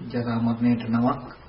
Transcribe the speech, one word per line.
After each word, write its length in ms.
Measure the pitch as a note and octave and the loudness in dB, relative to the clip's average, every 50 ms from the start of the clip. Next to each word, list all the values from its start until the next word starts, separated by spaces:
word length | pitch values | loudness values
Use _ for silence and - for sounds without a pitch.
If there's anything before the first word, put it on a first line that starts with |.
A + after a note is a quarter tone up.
| - | -6
ජරා 320 | - - A#2+ A#2+ A#2+ A#2 A2+ | -6 -4 -4 -2 -2 0 0
මරණයට 440 | A#2 A#2 A2+ A2+ A#2+ A#2+ A#2+ A2 G#2+ | 0 0 0 2 4 2 2 2 0
නමක් 380 | A2+ A#2 A#2 A#2+ C3 C#3 - - - - - - | 0 0 2 2 2 0 -2 -6 -14 -16 -18 -20